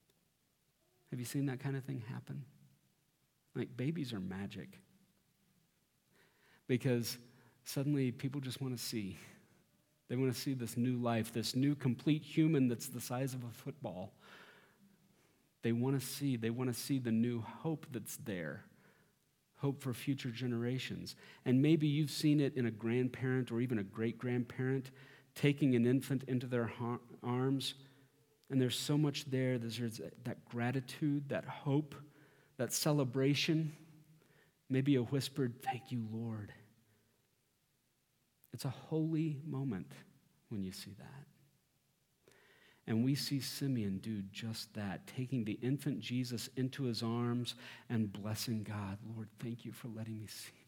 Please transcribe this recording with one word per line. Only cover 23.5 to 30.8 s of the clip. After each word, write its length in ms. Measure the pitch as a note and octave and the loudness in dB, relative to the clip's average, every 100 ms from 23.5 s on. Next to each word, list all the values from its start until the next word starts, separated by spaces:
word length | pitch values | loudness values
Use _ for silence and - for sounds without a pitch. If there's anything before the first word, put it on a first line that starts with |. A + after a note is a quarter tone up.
| A#2 | 0
even 180 | B2+ A#2 | 2 0
a 40 | |
great-grandparent 1080 | G2 - A2+ A2+ B2+ B2 A#2+ - B2+ C3+ B2+ - - - - - | -2 -2 -2 0 0 0 0 -2 0 0 -2 -12 -20 -20 -20 2
taking 380 | C#3+ C#3+ C#3+ A#2+ | 2 6 6 6
an 100 | A#2+ | 6
infant 380 | C3 - C#3 | 4 2 -2
into 240 | C3+ C3 B2 | 0 -2 0
their 200 | B2 A#2 | 0 0
har-, 320 | - A#2 A#2+ - - | -2 -4 -4 -6 -8
arms, 520 | B2 B2 C3+ C3+ B2+ - - - - _ _ _ - | -2 2 2 2 -2 -6 -14 -20 -20 _ _ _ -2
and 120 | C3+ | 2
there's 160 | B2+ A#2+ | 2 2
so 200 | - D3 | 0 2
much 260 | D3 C#3 - | 2 0 -2
there. 260 | C3 C3 B2+ | 0 2 2
There's 440 | A#2 A2 A#2+ A2 - - A#2+ | -2 -2 -4 -4 -10 -10 -8
that 200 | - - | -8 -8
gratitude, 840 | A#2+ A#2+ C3 | -2 0 0